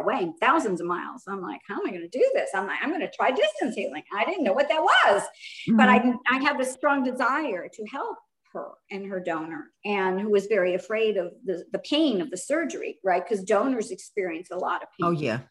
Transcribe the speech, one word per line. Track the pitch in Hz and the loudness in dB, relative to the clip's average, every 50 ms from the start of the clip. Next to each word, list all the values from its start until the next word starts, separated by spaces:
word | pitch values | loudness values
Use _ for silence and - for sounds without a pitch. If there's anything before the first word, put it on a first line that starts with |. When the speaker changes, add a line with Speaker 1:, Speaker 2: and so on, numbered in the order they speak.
Speaker 1:
away, | 139 190 254 262 185 160 - - | 2 0 0 0 -2 -4 -4 0
thousands | 220 247 262 330 269 214 185 165 | 2 2 2 2 2 0 -2 -2
of | 170 175 | -2 -4
miles." | 175 170 - - - 254 - 185 | -4 -4 -6 -10 -12 -14 -12 -10
I'm | 196 196 | -10 -8
like, | 175 - - - - - | -8 -10 -10 -12 -12 -10
"How | 202 | -8
am | 311 403 285 | -6 -6 -6
I | |
gonna | 190 175 170 175 | -6 -8 -10 -8
do | - 262 494 269 262 | 0 2 2 2 2
this?" | 208 - - 190 | 0 -2 -2 -2
I'm | 190 190 - | -4 -4 -4
like, | 147 - | -4 -4
"I'm | 208 269 | -2 -2
gonna | 359 330 202 - | -2 -2 -4 -4
try | - - 202 247 | -2 0 0 2
distance | 262 403 571 622 - 605 349 233 - | 2 2 2 0 0 -2 -4 -4 -2
healing." | 156 127 - - 151 - _ 185 | -4 -6 -6 -6 -8 -10 _ -4
I | 202 226 | -2 -2
didn't | 285 370 381 277 | -2 0 0 2
know | 196 190 | 2 2
what | 262 285 - | 2 2 2
that | 320 311 | 2 2
was, | 339 392 698 719 - - 202 202 - - - - - - - - - - 226 220 | 4 4 6 6 6 6 4 4 2 -4 -10 -16 -18 -16 -16 -8 0 2 6 6
but | 254 254 | 8 8
I, | 247 240 | 8 6
Speaker 2:
Mm-hmm. | 240 247 240 - - 240 | 6 4 2 2 0 0
Speaker 1:
I | 254 269 285 | 0 2 2
have | 294 285 247 | 0 0 0
a | 254 | -2
strong | 254 - - - 294 277 277 254 | -4 -4 0 2 2 2 2 2
desire | 254 - 254 247 233 269 302 320 262 196 175 147 - | 0 0 0 0 0 0 0 -2 -2 -4 -6 -6 -10
to | - - 214 | -10 -12 -12
help | 208 254 285 392 466 - - - _ _ _ _ _ | -10 -8 -8 -6 -6 -8 -10 -14 _ _ _ _ _
her | - 180 - - - - _ _ | -12 -10 -10 -10 -14 -18 _ _
and | 202 196 196 | -10 -10 -8
her | 196 196 185 | -6 -6 -6
donor, | 180 170 165 160 160 165 160 151 - - _ _ - | -4 -4 -4 -4 -4 -6 -8 -10 -12 -14 _ _ -6
and | 208 202 196 190 185 185 196 | -4 -2 0 0 0 0 0
who | 208 214 | 0 2
was | 208 196 190 208 | 2 2 4 4
very | 226 196 180 180 180 | 2 2 4 2 2
afraid | 185 - - 220 220 226 220 202 190 | 0 -2 -2 -2 0 2 2 2 0
of | 175 175 - - - | -2 -4 -8 -8 -6
the, | 190 175 160 - - | -4 -4 -4 -6 -6
the | - - | -8 -8
pain | - - 294 294 320 285 226 185 | -4 0 2 2 4 4 2 0
of | 165 - | -2 -2
the | - 190 | -6 -8
surgery, | - - 277 330 330 262 - - - - - - - | -4 -2 0 0 0 -2 -4 -6 -8 -8 -10 -4 0
right? | 190 175 185 185 | 0 2 2 2
'Cause | - 226 196 185 | 0 -2 -2 0
donors | - 214 196 240 269 262 233 208 - | 2 2 2 2 2 0 -2 -2 -4
experience | 190 - - - - 208 185 180 160 160 185 - | -8 -10 -12 -8 -6 -4 -4 -4 -6 -8 -8 -8
a | 175 180 | -8 -6
lot | 180 170 175 175 - | -4 -4 -4 -4 -6
of | - _ - | -10 _ -2
pain. | 175 170 | 0 2
Speaker 2:
Oh, | |
yeah. | 175 147 151 120 110 131 - - | 2 2 0 0 -2 -2 -4 -10